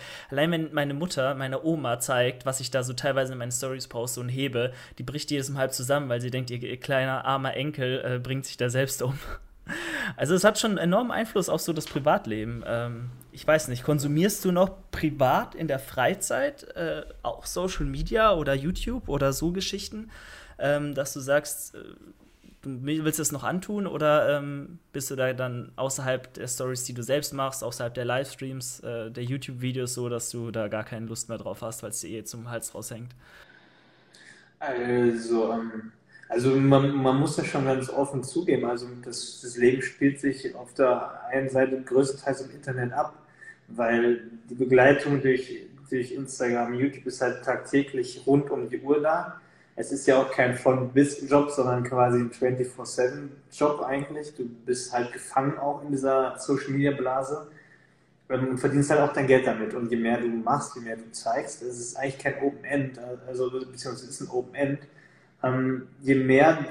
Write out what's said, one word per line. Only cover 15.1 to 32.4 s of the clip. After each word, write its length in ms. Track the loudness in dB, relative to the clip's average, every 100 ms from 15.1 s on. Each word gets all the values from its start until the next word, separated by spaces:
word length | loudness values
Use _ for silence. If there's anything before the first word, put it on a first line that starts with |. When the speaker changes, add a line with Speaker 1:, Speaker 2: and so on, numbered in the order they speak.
| 4 4 4 0
Speaker 1:
in 120 | -4 -2
der 120 | -2
Freizeit, 960 | -4 0 2 2 -2 0 0 -4 -12
äh, 260 | -6 -6 -6 -10 -8
auch 240 | -8 -6
Social 400 | -6 -4 -4 -2
Media 480 | -2 -2 0 4 6
oder 200 | 4 2
YouTube 560 | 2 0 -2 -4 -4 -2
oder 240 | 2 2
so 180 | 2 0
Geschichten, 580 | -2 -4 -6 -8 -10 -12 -16 -18 -20 -18 -4
ähm, 380 | 0 0 0
dass 160 | -4 -4
du 80 | -4
sagst, 560 | 0 0 0 -8 -10
äh, 40 | -14 -18 -20 -20 -20 _ _ -20 -16
du 80 | -12
mi-, 340 | -8 -4 0
willst 160 | 0 0
es 120 | -2
noch 120 | -2
antun 440 | -2 -4 -4 -4 -4
oder, 500 | 2 4 6 4 2
ähm, 420 | -2 -8 -10 -16 _
bist 180 | -8 -4
du 60 | -2
da 160 | 0
dann 400 | 0 -4 -6 -8
außerhalb 580 | -4 -4 -2 -2 -2 -4
der 140 | -10 -6
Stories, 380 | -4 -4 -4
die 80 | -6
du 100 | -6
selbst 300 | -2 0 0
machst, 300 | -2 -4 -4
außerhalb 300 | -6 -6 -6
der 120 | -4
Livestreams, 720 | -2 -2 -2 -8 -10 -8 -10 -10
äh, 320 | -8 -8 -8
der 120 | -8
YouTube-Videos 680 | -6 -6 -6 -6 -4 -2 -4
so, 140 | -4 -4
dass 220 | -4 -6
du 200 | -6 -6
da 180 | -4 -4
gar 160 | -4
keine 220 | -6 -8 -8
Lust 200 | -8 -8
mehr 100 | -8
drauf 240 | -8 -8
hast, 220 | -10 -10
weil's 160 | -8 -8
dir 200 | -8 -10
eh 40 |
zum 260 | -10 -12